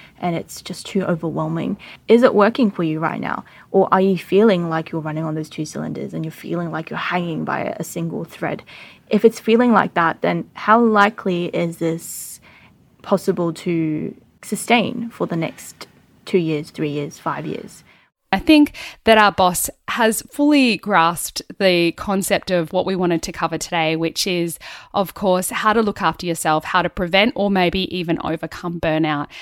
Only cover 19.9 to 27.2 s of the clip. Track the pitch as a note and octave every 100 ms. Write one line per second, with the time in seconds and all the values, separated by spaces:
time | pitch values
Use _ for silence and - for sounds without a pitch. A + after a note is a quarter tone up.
19.9 | - A3+ A3 - - D4 D4 B3 G3+ G3+
20.9 | F#3 E3 F3 - - - - G3 F3 E3+
21.9 | - - G3 F#3 F#3+ - F#3 D#3+ F#3 F#3
22.9 | F#3 F3+ E3 - - E3 E3 - F3 D#3
23.9 | D#3+ E3 - G3+ F3 E3+ - - - -
24.9 | - F#3 - G3 F#3 F3+ - G#3+ G#3+ G#3+
25.9 | G3+ F3+ D#3 F3 E3 D#3+ D#3 - F#3 F3
26.9 | - F3 F#3+